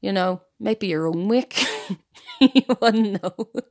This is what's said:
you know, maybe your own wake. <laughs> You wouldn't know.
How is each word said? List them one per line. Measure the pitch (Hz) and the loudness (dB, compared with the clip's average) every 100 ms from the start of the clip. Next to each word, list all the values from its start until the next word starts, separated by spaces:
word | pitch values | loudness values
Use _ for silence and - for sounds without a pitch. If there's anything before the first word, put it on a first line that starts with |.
you | 202 | -2
know, | 196 185 185 _ _ | 0 0 -2 _ _
maybe | 220 220 196 | -4 -4 -2
your | 156 160 | -2 -2
own | 165 190 | -2 0
wake. | 240 254 - 254 | 0 0 -4 -4
<laughs> | 427 - 190 _ - - - | -4 -10 -12 _ -20 -20 2
You | 262 262 254 262 | 4 4 2 2
wouldn't | 233 220 220 196 | 2 2 0 0
know. | 185 - 220 - - | -6 -8 -8 -8 -12